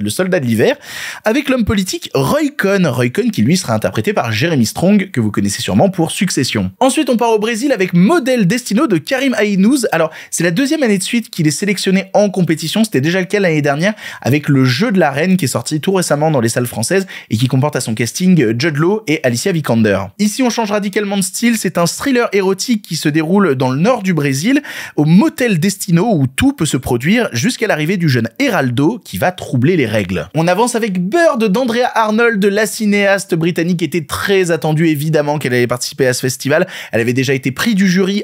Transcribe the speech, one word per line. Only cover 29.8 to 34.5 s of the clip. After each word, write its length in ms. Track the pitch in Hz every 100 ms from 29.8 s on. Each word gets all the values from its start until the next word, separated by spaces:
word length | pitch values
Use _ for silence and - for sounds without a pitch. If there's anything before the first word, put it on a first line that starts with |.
| 113
règles. 420 | 110 92 90 73 147
On 120 | 165
avance 280 | 180 240 233
avec 260 | 226 185
Bird 420 | 180 339 330 269 220
d'Andrea 440 | 202 262 226 247 220
Arnold 440 | 220 214 233 220
de 80 | 202
la 200 | 202 214
cinéaste 640 | - 214 202 202 196 -
britannique, 480 | 165 170 175 170 175
était 240 | 160 175 143
très 460 | - - 190 175